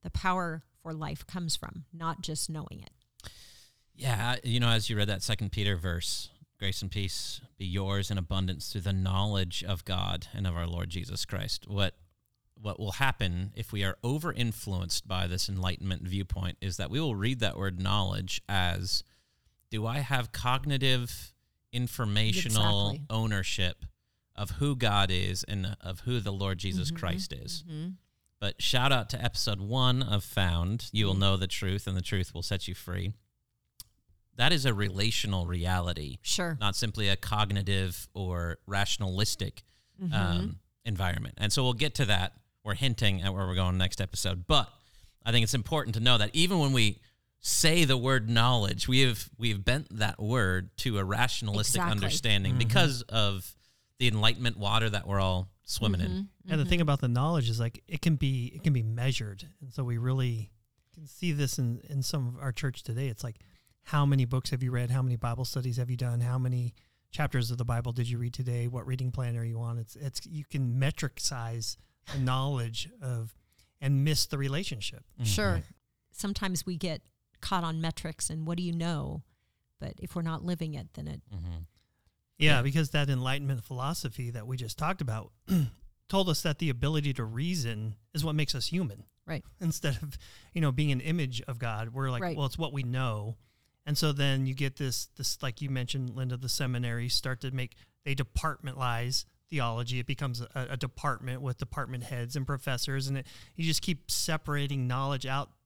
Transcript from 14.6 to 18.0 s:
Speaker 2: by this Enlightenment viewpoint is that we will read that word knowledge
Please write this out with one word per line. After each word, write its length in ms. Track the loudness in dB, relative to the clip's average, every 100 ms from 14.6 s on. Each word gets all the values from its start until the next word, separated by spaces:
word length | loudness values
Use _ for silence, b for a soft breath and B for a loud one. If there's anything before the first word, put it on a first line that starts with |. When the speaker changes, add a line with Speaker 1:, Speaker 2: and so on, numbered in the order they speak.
| -4 -4 0 -2 -2
Speaker 2:
by 200 | -2 -2
this 220 | 0 -2
Enlightenment 540 | 0 -2 -2 -4 -4
viewpoint 560 | -2 -4 -2 -2 -4 -4
is 160 | -6 -4
that 140 | -4
we 80 | -2
will 140 | 0 0
read 220 | 0 2
that 160 | 0 0
word 240 | -4 -2
knowledge 600 | 2 2